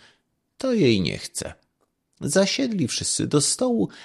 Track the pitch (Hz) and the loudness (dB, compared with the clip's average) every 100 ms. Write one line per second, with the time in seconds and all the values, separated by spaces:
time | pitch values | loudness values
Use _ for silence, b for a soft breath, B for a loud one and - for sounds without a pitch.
0 | b b _ _ _ - 262 233 135 104 | b b _ _ _ -6 -2 2 4 4
1 | 76 50 - - - - _ _ _ _ | 2 -4 -8 -10 -10 -14 _ _ _ _
2 | _ - - 185 196 - 262 208 120 - | _ -10 -2 2 2 0 -2 -2 -2 -2
3 | - - - 147 - - 254 226 185 B | -4 -2 0 2 2 0 0 0 -2 B